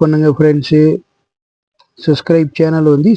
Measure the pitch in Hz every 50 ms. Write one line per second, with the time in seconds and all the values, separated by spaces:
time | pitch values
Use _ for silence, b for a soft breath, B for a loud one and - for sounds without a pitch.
0 | 165 156 156 151 156 151 135 - 151 151 147 147 131 - 156 151 151 156 160 180
1 | _ _ _ _ _ _ _ _ _ _ _ _ _ _ _ _ - _ _ -
2 | - 165 147 - - - 170 165 156 139 - - 160 160 160 160 156 151 147 143
3 | 151 220 220